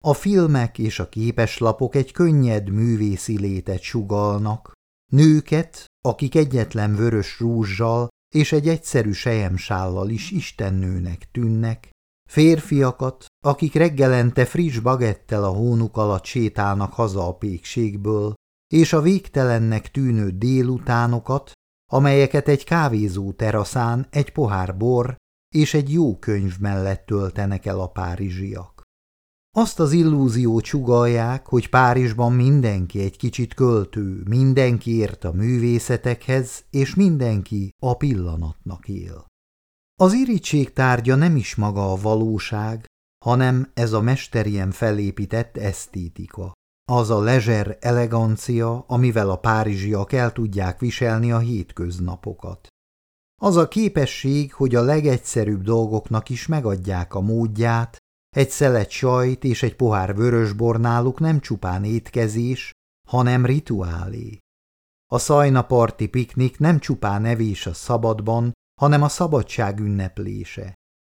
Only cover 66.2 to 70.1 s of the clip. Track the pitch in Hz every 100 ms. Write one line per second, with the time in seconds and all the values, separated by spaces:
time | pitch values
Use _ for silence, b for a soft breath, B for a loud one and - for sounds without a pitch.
66.2 | 117 - 127 - 151 156 - 123 107 101
67.2 | 110 117 110 98 - - - 120 113 107
68.2 | 104 117 120 - _ _ 143 147 147 -
69.2 | 175 147 101 - 101 101 104 101 95